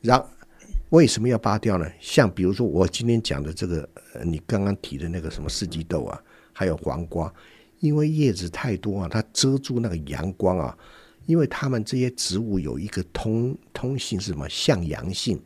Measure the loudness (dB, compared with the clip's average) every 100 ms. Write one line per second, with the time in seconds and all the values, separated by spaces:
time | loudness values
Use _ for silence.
0 | 6 4 4 -18 -20 -20 -6 -4 6 8
1 | 8 4 0 2 2 0 2 0 -2 -8
2 | 0 4 4 4 0 2 0 4 2 2
3 | 2 2 0 -4 -4 -6 -4 -4 -6 -16
4 | -18 -6 -4 -4 -2 0 0 -2 -6 -8
5 | -6 -6 -6 -6 -6 -4 -6 -6 -4 -4
6 | -4 -10 _ -20 _ -4 -2 0 -4 -4
7 | -6 -4 -6 -8 -20 -20 _ _ 0 2
8 | 2 4 2 2 -4 -4 -4 -2 -2 -4
9 | -2 -2 -2 0 2 2 0 -2 0 -4
10 | -6 -6 -6 0 2 2 -2 -6 -20 -20
11 | -20 _ 0 2 2 0 -2 -2 -2 0
12 | -2 -2 -2 -2 0 -2 -2 -6 -6 -6
13 | -6 -4 -2 0 0 -4 _ -8 -4 -4
14 | -4 -4 -4 -6 -6 -2 0 2 0 -4
15 | -6 -4 -4 -4